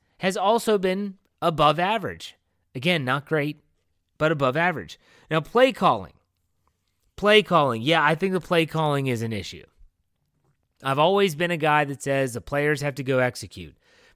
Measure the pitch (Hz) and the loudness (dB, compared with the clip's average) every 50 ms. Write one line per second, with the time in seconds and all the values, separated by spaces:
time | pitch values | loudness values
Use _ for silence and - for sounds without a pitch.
0 | _ _ _ _ - 196 185 208 180 202 226 233 - 226 214 202 185 185 190 196 | _ _ _ _ -4 -4 -2 0 0 2 2 2 2 0 0 0 0 -2 -2 -4
1 | 208 202 185 - _ _ _ _ 156 175 160 147 147 151 151 165 175 196 220 220 | -6 -10 -12 -16 _ _ _ _ -2 -2 2 4 4 4 4 2 0 -2 -2 -2
2 | 175 110 85 82 - - - _ _ _ _ _ _ _ _ 131 123 175 180 160 | -4 -6 -8 -10 -14 -18 -20 _ _ _ _ _ _ _ _ -4 -2 0 0 0
3 | 131 127 131 143 143 - 156 151 143 151 151 - _ _ _ _ _ _ _ _ | 0 -2 -2 -2 -2 -2 -2 -2 -2 -4 -8 -10 _ _ _ _ _ _ _ _
4 | _ _ _ - 151 160 165 139 139 127 127 156 170 185 165 123 85 78 - - | _ _ _ -2 0 0 2 2 0 0 2 2 0 0 -2 -4 -10 -12 -16 -20
5 | _ _ _ _ _ _ 156 160 156 - - 233 262 262 214 - 196 160 123 104 | _ _ _ _ _ _ -2 -2 -2 0 4 4 4 4 4 2 2 2 2 2
6 | 92 - - _ _ _ _ _ _ _ _ _ _ _ _ _ _ _ _ _ | -4 -10 -18 _ _ _ _ _ _ _ _ _ _ _ _ _ _ _ _ _
7 | _ _ _ - 190 208 214 214 - - 180 160 147 131 117 113 117 147 165 160 | _ _ _ 0 4 4 4 4 4 2 2 2 2 2 0 -2 0 0 2 2
8 | 147 151 160 156 190 190 185 175 - - 180 170 160 151 - 160 156 151 143 139 | 2 2 0 0 -2 -2 -2 -4 -4 0 0 0 0 0 -2 -2 -2 0 0 -2
9 | 135 131 123 110 113 113 110 101 90 - - 78 - _ _ _ - _ _ _ | -2 -2 -4 -4 -4 -6 -6 -8 -10 -12 -16 -18 -20 _ _ _ -20 _ _ _
10 | _ _ _ _ _ _ _ _ _ _ _ _ _ _ _ _ 127 135 135 143 | _ _ _ _ _ _ _ _ _ _ _ _ _ _ _ _ -6 -4 2 2
11 | 156 180 196 202 202 190 147 147 175 170 175 156 151 151 151 151 147 139 139 - | 4 4 4 4 2 0 0 -2 -2 -2 -2 0 2 2 4 2 2 0 -4 -6
12 | - 139 139 139 135 127 117 120 - - 143 143 147 151 151 131 143 147 127 143 | -4 -2 0 0 0 -2 -4 -8 -8 -4 -4 -2 0 0 0 -2 -4 -6 -6 -6
13 | 131 131 135 127 127 123 120 - 113 - - 95 85 73 - _ _ _ _ _ | -4 -2 0 2 0 0 -2 -6 -14 -14 -14 -16 -16 -16 -18 _ _ _ _ _
14 | _ _ _ | _ _ _